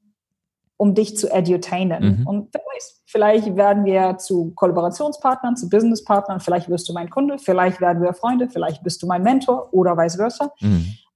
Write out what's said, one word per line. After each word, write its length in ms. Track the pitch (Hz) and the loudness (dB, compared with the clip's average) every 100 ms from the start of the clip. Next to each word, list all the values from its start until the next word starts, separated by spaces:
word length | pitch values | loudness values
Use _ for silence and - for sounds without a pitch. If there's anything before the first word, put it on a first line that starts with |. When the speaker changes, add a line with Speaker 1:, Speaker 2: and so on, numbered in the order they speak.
| _ _ _ _ _ _ _ - | _ _ _ _ _ _ _ 0
Speaker 1:
um 160 | 208 | 2
dich 220 | 202 214 214 | 2 0 -2
zu 140 | 175 | -2
edutainen. 880 | 185 170 180 - 180 185 165 101 98 | 0 2 0 -2 -2 -2 0 2 2
Speaker 2:
Mhm. 80 | 139 | 0
Speaker 1:
Und 220 | 208 - | -4 -6
wer 100 | 311 | -10
weiß, 400 | - - - _ _ | -10 -14 -16 _ _
vielleicht 500 | 214 208 220 214 185 | 2 4 4 2 2
werden 300 | 202 202 196 | 4 4 2
wir 320 | 190 185 185 | 2 2 -2
zu 340 | - 180 165 - | -2 -2 -2 0
Kollaborationspartnern, 1000 | 185 170 175 - 302 294 262 254 247 240 | 0 2 -2 -2 -6 -2 -2 0 -2 -4
zu 140 | 180 | 0
Businesspartnern, 720 | 202 226 214 - 202 202 185 | 2 2 0 0 0 0 -6
vielleicht 260 | - 175 175 | -2 -2 -2
wirst 200 | 170 - | -6 -6
du 40 | |
mein 160 | 175 170 | -8 -6
Kunde, 280 | 269 285 277 | -2 -2 -2
vielleicht 400 | - 185 180 180 | 0 2 2 0
werden 240 | 180 170 | 0 0
wir 100 | 175 | -2
Freunde, 360 | 180 233 247 247 | -2 -2 -2 -2
vielleicht 340 | 170 165 151 | -4 -6 -6
bist 180 | 180 - | -8 -8
du 60 | 175 | -4
mein 160 | 180 | 0
Mentor 460 | 214 262 262 247 - | 2 2 0 -2 0
oder 240 | 185 180 165 | 2 4 2
vice 200 | 165 180 | 0 0
versa. 340 | 214 - 294 - | -4 -2 -6 -2
Speaker 2:
Mhm. 280 | 104 90 87 113 _ | 0 0 0 -8 _